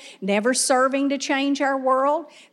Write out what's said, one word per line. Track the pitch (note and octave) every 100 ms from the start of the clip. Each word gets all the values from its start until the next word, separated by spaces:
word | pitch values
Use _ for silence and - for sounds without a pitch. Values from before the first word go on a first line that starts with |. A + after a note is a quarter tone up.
| - -
never | F#3+ G3+ A#3
serving | B3+ - B3+ C4 C4+ C#4
to | C#4
change | C#4+ C4+ C#4 C#4+
our | C#4 C4+
world, | C4 C4 C4+ D#4 D4 - -